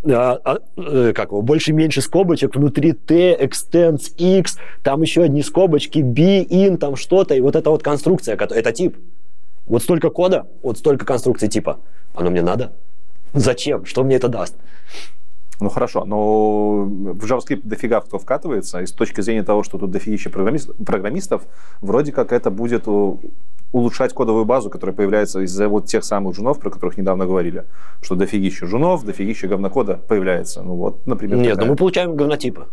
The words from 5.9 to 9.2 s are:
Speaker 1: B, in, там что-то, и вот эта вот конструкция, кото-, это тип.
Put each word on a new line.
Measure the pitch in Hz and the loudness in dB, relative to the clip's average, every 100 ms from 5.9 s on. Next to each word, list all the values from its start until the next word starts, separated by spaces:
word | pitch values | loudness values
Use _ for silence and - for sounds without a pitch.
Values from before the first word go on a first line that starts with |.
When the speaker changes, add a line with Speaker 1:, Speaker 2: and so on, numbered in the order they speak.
| 151 | 0
Speaker 1:
B, | 131 120 175 196 | 0 4 4 4
in, | 175 180 196 175 | 2 2 4 2
там | 143 135 | -2 -4
что-то, | - 185 185 139 | 2 2 4 4
и | |
вот | 131 151 | 4 2
эта | 156 | 2
вот | 151 | 2
конструкция, | 143 143 156 185 - 101 | 2 0 2 0 0 -2
кото-, | 104 113 | 0 0
это | 117 | 0
тип. | 113 180 - - - | 0 -2 -2 -8 -6